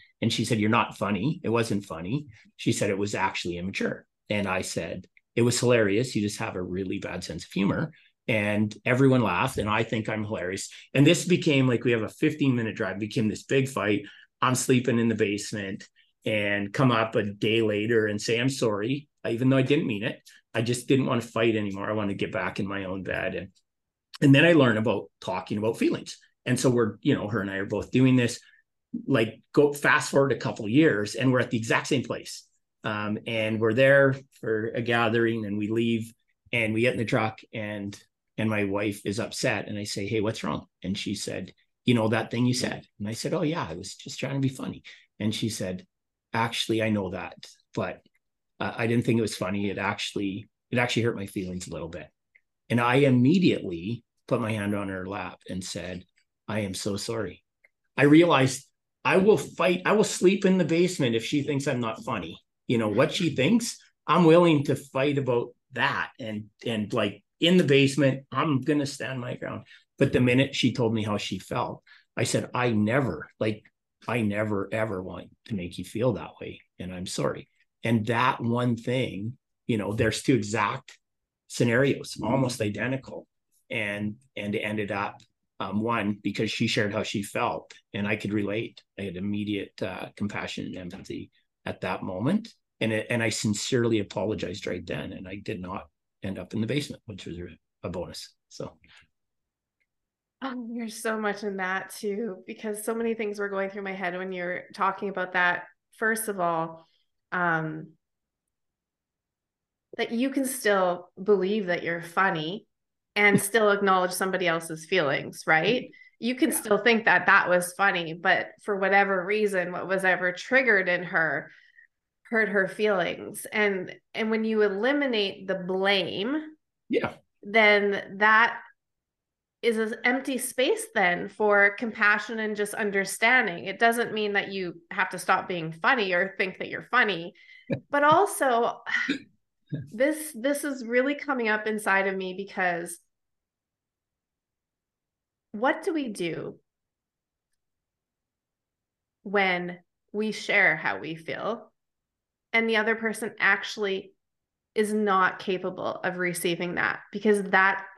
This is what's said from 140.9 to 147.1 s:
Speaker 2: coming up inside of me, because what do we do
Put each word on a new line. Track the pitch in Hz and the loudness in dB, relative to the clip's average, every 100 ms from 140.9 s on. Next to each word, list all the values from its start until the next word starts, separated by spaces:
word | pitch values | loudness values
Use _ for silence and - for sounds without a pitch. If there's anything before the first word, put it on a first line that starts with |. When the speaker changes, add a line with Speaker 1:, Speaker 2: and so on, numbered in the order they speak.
| 247 277 285 | 0 2 -2
Speaker 2:
coming | 294 254 220 | -4 -2 0
up | 214 220 | 0 -2
inside | 214 202 196 196 | -4 0 0 0
of | 190 | -2
me, | 185 | -6
because | 185 196 - 185 170 175 - _ _ _ _ _ _ _ _ _ _ _ _ _ _ _ _ _ _ _ _ _ _ _ _ _ | -6 -6 -2 -2 -2 -6 -14 _ _ _ _ _ _ _ _ _ _ _ _ _ _ _ _ _ _ _ _ _ _ _ _ _
what | 208 262 320 | -2 0 0
do | 392 | -2
we | 320 247 | -2 -4
do | 190 170 151 - - _ _ _ _ _ | -4 -6 -6 -10 -14 _ _ _ _ _